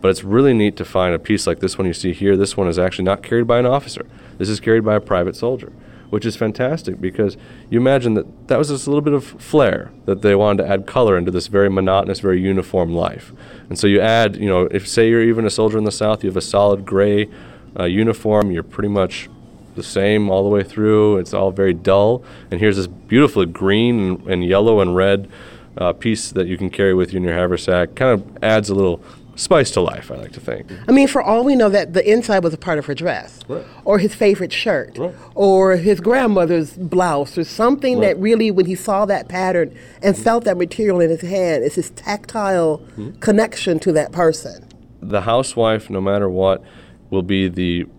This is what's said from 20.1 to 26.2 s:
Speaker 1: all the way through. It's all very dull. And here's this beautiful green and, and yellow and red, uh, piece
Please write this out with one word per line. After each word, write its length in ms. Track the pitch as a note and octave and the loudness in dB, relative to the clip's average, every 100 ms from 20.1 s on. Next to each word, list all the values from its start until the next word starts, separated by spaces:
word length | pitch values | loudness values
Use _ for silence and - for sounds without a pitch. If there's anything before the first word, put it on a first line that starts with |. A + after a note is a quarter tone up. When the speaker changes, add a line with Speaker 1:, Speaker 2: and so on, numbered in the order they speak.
| G#2+ G#2 | 2 2
Speaker 1:
all 100 | F#2+ | 0
the 80 | G2+ | 2
way 140 | G2+ | 0
through. 540 | F#2+ - G#2+ G#2+ G#2 G2 | -2 -2 2 4 4 2
It's 180 | F2 G2+ | -2 -2
all 160 | G2 | -2
very 240 | F#2+ G2 E2+ | 0 0 0
dull. 480 | F#2 G2 G#2 B2 - - - | 2 4 4 0 -6 -20 -10
And 100 | F#2 | 0
here's 180 | G#2+ G2 | 0 0
this 100 | F2+ | -4
beautiful 580 | F#2 - A2+ D3+ G#2 F2 | -10 0 2 4 2 -2
green 540 | E2+ F#2+ G#2 A#2+ A#2+ | -2 0 2 2 0
and, 280 | F#2+ F2+ - | -2 -4 -4
and 160 | F#2 | -2
yellow 360 | F2+ F#2+ A2 G#2+ | 2 2 4 4
and 160 | F#2 F2+ | 2 2
red, 340 | G2 G2 G2 - - - - - | 2 0 -4 -18 -20 -20 -20 -4
uh, 140 | F2+ | -4
piece 400 | E2+ A#2 A2+ | -2 -4 -4